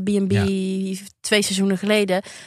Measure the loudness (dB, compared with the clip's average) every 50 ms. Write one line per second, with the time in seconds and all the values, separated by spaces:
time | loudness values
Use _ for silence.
0 | 0 0 0 0 2 2 2 2 2 2 0 -2 -2 -2 -2 -4 -4 -6 -6 -8
1 | -12 -16 -18 _ -2 0 2 2 2 2 0 0 2 2 0 0 2 2 2 2
2 | 4 2 0 -2 -2 -6 -16 -20 -20